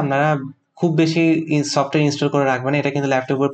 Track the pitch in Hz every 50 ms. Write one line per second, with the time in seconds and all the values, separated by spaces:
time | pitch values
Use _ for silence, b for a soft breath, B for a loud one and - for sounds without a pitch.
0 | 147 139 135 139 151 156 156 139 131 127 - - _ _ _ - 175 175 160 156
1 | 165 160 160 170 165 165 160 160 160 - 151 147 143 147 - 147 139 139 - 156
2 | 151 147 143 - 147 143 143 143 139 135 131 123 127 135 143 147 135 143 139 143
3 | 139 139 135 131 131 131 139 131 139 139